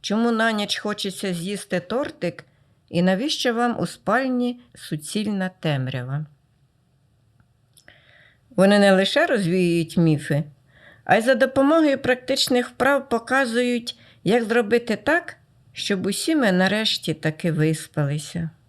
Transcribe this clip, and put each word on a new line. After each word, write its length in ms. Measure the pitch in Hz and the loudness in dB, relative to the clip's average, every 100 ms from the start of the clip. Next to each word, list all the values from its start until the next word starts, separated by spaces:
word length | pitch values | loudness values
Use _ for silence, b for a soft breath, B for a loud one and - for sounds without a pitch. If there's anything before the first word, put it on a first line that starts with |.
Чому 320 | - 208 233 | -2 0 0
на 200 | 226 226 | 2 0
ніч 260 | 214 202 - | 0 -2 -4
хочеться 560 | 208 202 196 185 196 | -4 -6 -8 -6 -6
з'їсти 460 | 175 175 202 - 180 | -4 -6 -8 -4 -6
тортик? 640 | 170 233 302 - 175 170 - _ _ _ _ | -4 -4 -4 -6 -6 -8 -20 _ _ _ _
І 140 | 170 | 0
навіщо 520 | 180 190 277 - 254 | 2 2 -2 -2 -2
вам 260 | 233 240 233 | 0 -2 -2
у 60 | 170 | -6
спальні 760 | - - 220 262 247 247 240 B | -6 -2 0 0 -2 -2 -6 B
суцільна 760 | - - - - 214 214 202 185 - | -20 -10 -8 -6 -6 -4 -4 -4 -4
темрява? 640 | 165 143 127 131 123 139 156 _ _ _ _ _ _ _ _ _ _ _ _ _ _ _ b b b b b b b | -2 -2 -2 -6 -6 -6 -8 _ _ _ _ _ _ _ _ _ _ _ _ _ _ _ b b b b b b b
Вони 280 | - 190 208 | 2 6 6
не 140 | 202 | 6
лише 340 | 190 190 - 339 | 6 4 2 2
розвіюють 680 | 247 175 185 175 170 160 - | 0 0 0 2 0 0 2
міфи, 480 | 165 151 143 147 151 - b b b b | 2 2 0 -4 -4 -12 b b b b
а 120 | - 196 | 0 2
й 60 | |
за 120 | 226 | 2
допомогою 640 | 254 262 269 277 330 302 269 | 2 2 2 4 4 4 2
практичних 720 | 262 254 - 269 - 247 240 | 0 -2 -2 -2 0 0 -2
вправ 400 | - 247 285 277 | 0 0 0 0
показують, 880 | 233 226 262 262 226 247 240 233 b b b | -4 0 -2 0 0 0 -2 -6 b b b
як 200 | - 240 | 0 0
зробити 520 | 220 240 214 233 233 214 | 2 0 2 0 0 -4
так, 400 | - 330 330 - _ _ _ | 0 0 -2 -20 _ _ _
щоб 340 | - - 202 180 | -10 -4 -2 -2
усі 300 | 202 - 320 | -4 0 2
ми 160 | 233 | 4
нарешті 640 | 180 185 208 214 - - | 4 2 2 -2 -2 -4
таки 380 | 151 156 156 175 | -2 -4 -2 -4
виспалися. 1000 | 151 156 156 - - 143 147 - 180 160 - | 0 0 0 -4 -4 -2 -4 -6 -8 -8 -10